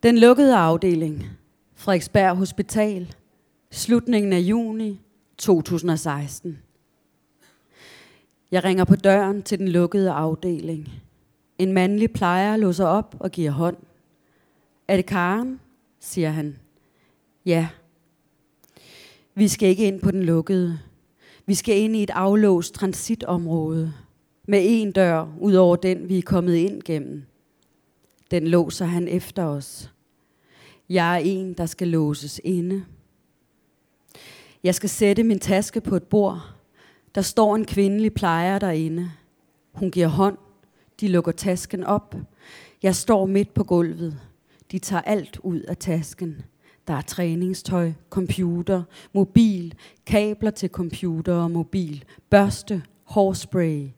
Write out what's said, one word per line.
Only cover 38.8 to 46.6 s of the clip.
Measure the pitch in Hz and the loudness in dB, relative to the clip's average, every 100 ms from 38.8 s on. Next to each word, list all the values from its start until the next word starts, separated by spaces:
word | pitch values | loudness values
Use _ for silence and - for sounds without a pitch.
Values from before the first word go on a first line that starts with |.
| 160 165 180 151 _ _ _ _ _ | -2 -4 -8 -12 _ _ _ _ _
Hun | - 190 | -6 -4
giver | 180 165 | 0 0
hånd. | 151 196 190 _ _ _ _ _ - | 2 0 0 _ _ _ _ _ -6
De | 208 | 0
lukker | 175 170 | 2 0
tasken | 165 202 180 - 190 | -4 -4 -4 -6 -8
op. | 185 208 - - - _ - - - _ | -2 -2 -4 -14 -14 _ -20 -20 -20 _
Jeg | 190 185 | -2 -2
står | - 214 190 | 2 2 4
midt | 196 202 | 0 0
på | - | -2
gulvet. | 208 175 170 165 170 143 - _ _ _ _ | 0 0 0 -4 -10 -10 -18 _ _ _ _
De | 190 | -10
tager | - 185 | -4 -6
alt | - 208 151 - | -2 -4 -4 -10
ud | 185 170 | -6 -6
af | - 180 | -6 -8
tasken. | - 165 156 - 175 151 - _ | -4 -4 -4 -10 -12 -12 -18 _